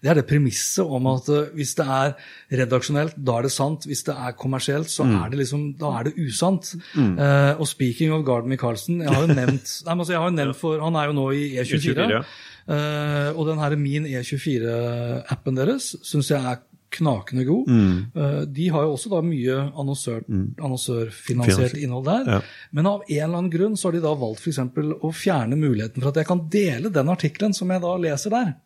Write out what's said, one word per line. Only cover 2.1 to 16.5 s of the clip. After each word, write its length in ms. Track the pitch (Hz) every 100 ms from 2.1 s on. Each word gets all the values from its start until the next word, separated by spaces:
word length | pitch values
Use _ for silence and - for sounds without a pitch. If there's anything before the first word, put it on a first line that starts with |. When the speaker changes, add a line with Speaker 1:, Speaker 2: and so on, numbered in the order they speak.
| 139 - - -
Speaker 1:
redaksjonelt, 640 | 131 123 127 - 147 156 151
da 160 | 131 117
er 20 |
det 80 | 131
sant. 320 | - 139 156 147
Hvis 180 | 139 -
det 100 | 139
er 160 | 127
kommersielt, 540 | 120 131 131 - 143 160
så 160 | -
Speaker 2:
Mm. 220 | 135 104 85
Speaker 1:
er 40 |
det 100 | 139
liksom, 380 | 127 143 147 139
da 220 | 147 135
er 40 | 127
det 100 | 185
usant. 580 | 147 107 175 196 - 170 - 160
Speaker 2:
Mm. 240 | 117 90
Speaker 1:
Eh, 360 | 143 139 139 151
og 80 | 147
speaking 460 | - 131 117 160
of 100 | 156
Gordon 260 | 139 120 120
Michaelsen, 500 | 131 123 113 - 170
jeg 80 | 151
har 180 | 135 165
jo 60 |
Speaker 2:
<laughs> 80 | 139
Speaker 1:
nevnt, 420 | 127 131 - - 160
nei, 80 |
men 60 | 175 170
altså, 60 |
jeg 80 | 175
har 100 | 175
jo 40 | 170
nevnt 180 | 139 127
Speaker 2:
Ja. 60 |
Speaker 1:
for, 180 | 165 156
han 160 | 156 165
er 100 | 147
jo 60 |
nå 200 | 147 135 139
i 220 | 147 127
E 60 |
tjuefire. 120 | 117 147
Speaker 2:
E 320 | 143 131 214
tjuefire, 20 |
ja. 140 | 214 143 - - - -
Speaker 1:
Eh, 640 | 147 151 147 147 147 143 160
og 80 | 156
den 120 | 156
her 160 | 147 151
Min 300 | 143 143 151
E 160 | 131
tjuefire-appen 1300 | 120 139 156 127 117 117 120 120 120 127 - 131 - 131
deres 400 | 147 269 - -
synes 260 | - 151 139
jeg 120 | 147
er 160 | 127